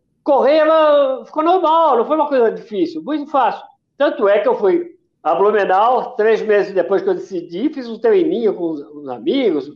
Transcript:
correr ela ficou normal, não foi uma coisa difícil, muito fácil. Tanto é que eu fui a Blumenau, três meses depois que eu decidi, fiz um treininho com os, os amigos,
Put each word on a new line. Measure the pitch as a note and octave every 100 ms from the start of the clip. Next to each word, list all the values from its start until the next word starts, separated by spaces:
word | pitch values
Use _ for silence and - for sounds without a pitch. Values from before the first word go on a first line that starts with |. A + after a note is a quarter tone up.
| _ _
correr | - C4+ A3+ D#4
ela | D4+ D#4+ D4+ C#4+ C4+ C4 A3
ficou | D4+
normal, | D#4+ F#4 D#4+ D#4+ E4 A#3+
não | A3+
foi | D#4
uma | D4
coisa | C4+ A3+
difícil, | F#3 - G#3 E3 D#3+
muito | E3+ D4+ C#4+
fácil. | C#4 A3 - - _ _ -
Tanto | D4 D4 G3+
é | G#3
que | C4
eu | A3
fui | G3+ E3+ - - _ _
a | D#3 E3+
Blumenau, | G3+ G#3+ F#3 F#3 A3+ B3+ - -
três | G#3+ G#3+
meses | G#3+ G#3 F3
depois | F#3+ E3+ F#3+
que | G3
eu |
decidi, | F3+ - F#3 E3 E3+ C#4
fiz | C#4 A#3
um | A3
treininho | A#3+ G3 D#3+ F#3+ A3
com | F3 E3
os, | D3+
os | C#3+ D3 C#3+
amigos, | A#2+ B2 C4 A#3+ D3+ C3+